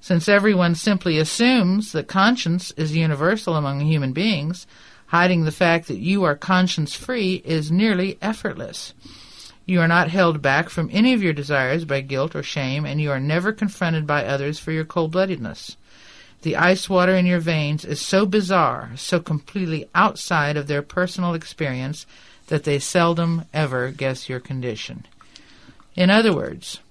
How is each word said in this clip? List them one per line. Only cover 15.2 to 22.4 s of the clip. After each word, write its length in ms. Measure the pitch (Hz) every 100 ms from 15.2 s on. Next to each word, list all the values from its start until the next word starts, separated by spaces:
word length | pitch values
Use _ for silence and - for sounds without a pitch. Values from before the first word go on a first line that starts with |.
| 190 165 110 - - - _ - - - - -
The 140 | 165 -
ice 340 | 170 185 -
water 240 | 185 185
in 100 | 185
your 140 | 180 180
veins 460 | 165 160 147 151
is 160 | - 147
so 260 | - 190 202
bizarre, 640 | 208 185 190 147 123 - 120
so 240 | - 175
completely 680 | 165 151 - 208 180 160 -
outside 600 | 175 202 - - 165 147 151
of 100 | 143
their 160 | 143
personal 520 | 147 - 180 - 175
experience, 680 | 165 156 - 147 127 131 151 - - - -